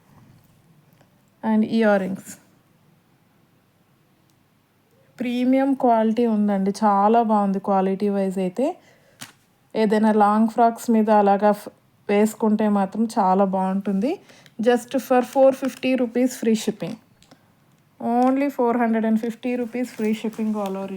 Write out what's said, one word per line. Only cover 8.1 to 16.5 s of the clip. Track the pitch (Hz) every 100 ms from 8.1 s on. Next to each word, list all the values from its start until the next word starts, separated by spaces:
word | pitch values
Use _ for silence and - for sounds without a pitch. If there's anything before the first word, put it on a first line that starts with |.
| 196
వైజ్ | 190 190 180
అయితే. | 185 294 370 _ _ _ _ - _ _ _ _ 214
ఏదైనా | 220 214 220 214
లాంగ్ | 202 214 220
ఫ్రాక్స్ | 247 233 226 -
మీద | 226 214 214
అలాగా | 202 196 208 202
ఫ్-, | - - _ _ -
వేసుకుంటే | 202 214 - 220 214 214 202
మాత్రం | 190 208 226 233
చాలా | 185 190 196
బాగుంటుంది. | 190 185 196 202 190 247 392 - - - - 226
just | 240 - 269 -
for | 247 247
four | 269 269 269
fifty | 262 - 254 262
rupees | 240 240 254 -
free | 226